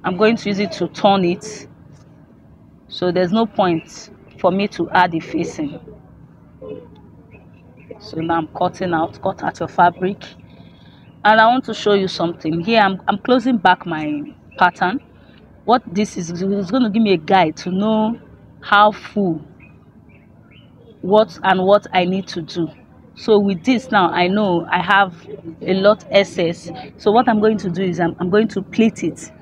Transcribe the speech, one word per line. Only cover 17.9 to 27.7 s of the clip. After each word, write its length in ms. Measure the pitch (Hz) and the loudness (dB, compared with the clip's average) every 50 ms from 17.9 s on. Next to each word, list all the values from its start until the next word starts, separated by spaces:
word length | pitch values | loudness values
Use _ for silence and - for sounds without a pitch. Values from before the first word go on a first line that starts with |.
| 220 214 214 220 233 - - - - - - - - - | 2 2 0 -2 -2 -6 -12 -20 -20 -20 -20 -20 -20 -20
how 300 | - - 208 202 208 214 | -2 0 4 4 4 4
full, 500 | 208 - - - - 208 202 180 160 151 - - - - - - - - _ - _ - _ - - - _ _ - - _ _ - - - - - - - - - _ | 2 -2 -16 -8 -4 -2 -2 -2 -2 -4 -8 -18 -20 -20 -20 -20 -20 -20 _ -20 _ -20 _ -20 -20 -20 _ _ -20 -20 _ _ -20 -20 -20 -20 -20 -20 -20 -20 -20 _
what 380 | - 180 202 214 220 - - - - | -2 2 4 4 4 2 -4 -4 0
and 200 | 190 190 190 185 | 0 2 2 4
what 220 | 190 202 208 202 - - | 4 4 4 2 0 -2
I 120 | 185 180 | 0 0
need 220 | 180 185 196 190 - | 0 -2 -4 -4 -6
to 120 | - 175 | -10 -10
do. 280 | 160 - - 175 165 151 - - - _ - - - - - | -10 -8 -6 -6 -6 -6 -6 -16 -20 _ -20 -20 -20 -20 -20
So 240 | - - - 214 208 | -8 2 4 4 4
with 240 | 202 196 190 165 - | 4 2 -2 -2 0
this 280 | 254 262 220 - - | 0 0 0 -2 0
now, 180 | 214 202 180 - | 2 2 2 2
I 160 | - 175 180 | 2 0 0
know 400 | 180 190 208 214 196 175 170 165 - | 0 0 0 0 0 0 -2 -2 -2
I 120 | 175 180 | -4 -2
have 340 | 170 190 202 196 202 185 165 - - - 427 - - 165 160 - | 0 2 4 4 4 2 -2 -16 -18 -18 -18 -16 -16 -18 -16 -10
a 120 | - 180 185 | -4 -2 -2
lot 320 | 190 190 208 214 208 - - | 2 4 2 2 2 -4 0
excess. 580 | - 196 196 190 - 202 175 165 175 - - 170 - - - - - | 2 2 2 2 -2 -4 -2 -2 -4 -6 -12 -16 -14 -14 -16 -18 -20
So 140 | - - 220 | -2 0 2
what 180 | 202 233 247 254 | 2 4 2 2
I'm 100 | 220 214 | 0 2
going 180 | 208 220 220 208 | 2 0 0 0
to 100 | - | -4
do 120 | 185 | -6